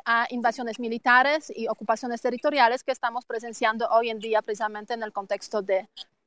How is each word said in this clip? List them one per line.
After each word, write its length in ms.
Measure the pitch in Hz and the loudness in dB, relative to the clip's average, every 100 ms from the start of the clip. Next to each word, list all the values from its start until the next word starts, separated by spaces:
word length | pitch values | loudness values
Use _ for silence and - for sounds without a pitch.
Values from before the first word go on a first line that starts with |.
| - | 2
a 200 | 233 233 | 0 0
invasiones 500 | 240 233 226 233 214 | 0 -2 -2 -6 -6
militares 720 | 233 233 254 247 269 311 - | -6 0 4 6 6 0 -4
y 140 | - 226 | -6 -6
ocupaciones 540 | 220 220 220 254 233 | -4 -2 -2 -2 -4
territoriales 640 | 247 240 302 294 233 254 | -2 0 0 4 4 4
que 80 | - | -2
estamos 340 | 254 240 240 - | -4 -4 -6 -6
presenciando 640 | 233 233 220 226 220 240 | -6 -6 0 0 2 4
hoy 200 | 226 233 | 4 4
en 100 | 220 | -2
día 220 | 226 214 | 0 0
precisamente 520 | 214 214 214 208 208 | 0 -4 -4 -6 -6
en 100 | 233 | -6
el 80 | 214 | -6
contexto 500 | 208 196 196 - 214 | -8 -6 -6 -4 -4
de, 280 | 196 190 214 - - _ | 0 0 -2 -12 -20 _